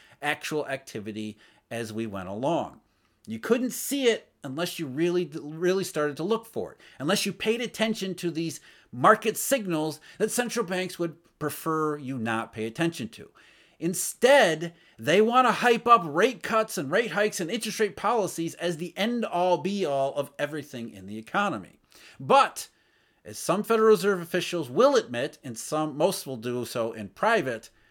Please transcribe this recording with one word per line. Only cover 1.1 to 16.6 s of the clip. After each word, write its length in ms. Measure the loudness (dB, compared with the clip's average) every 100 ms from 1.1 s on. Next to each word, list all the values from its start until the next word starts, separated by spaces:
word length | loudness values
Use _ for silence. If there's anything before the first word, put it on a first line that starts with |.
| -6 -8 -10 -18 _ -12
as 200 | -8 -6
we 140 | -6 -6
went 240 | -6 -8
along. 500 | -4 -2 0 -2 -8 _ _ _ _ -12
You 140 | -6
couldn't 320 | 0 2 0
see 340 | -4 -4 0 2
it 220 | 2 -2 _
unless 360 | -10 -4 -4 -4
you 60 | -6
really, 420 | -2 0 0 -2 -6
really 420 | -10 -2 0 0
started 320 | 0 -2 -2 -2
to 80 |
look 220 | -2 -2 -4
for 260 | -8 -8
it, 60 | -10 -20 -6
unless 260 | 0 0 0
you 80 |
paid 260 | -2 -2 -2
attention 560 | -2 -2 -2 -2 -4 -4
to 160 | -4
these 300 | -4 -4 -6 -14 -20 _
market 440 | 4 6 6 4 -2
signals 640 | 0 0 0 -2 -2 -6 -12 -4
that 140 | -2
central 340 | 0 -2 -2 -2
banks 320 | -2 -4 -4
would 180 | -6 -6 _ -8
prefer 600 | -6 -4 -2 0 0 -2
you 200 | -4 -4
not 360 | -2 -2 -4
pay 120 | -6 -6
attention 440 | -2 -2 -2 -8
to. 200 | -10 -20 _ -20 _ _ -6
Instead, 920 | -4 -4 -6 2 6 8 6 2 -4 -10 _ -6
they 240 | 2 6
want 260 | 6 6 4
to 40 |
hype 360 | 4 4 4 6
up 140 | 6 6
rate 360 | 2 2 2
cuts 360 | -2 0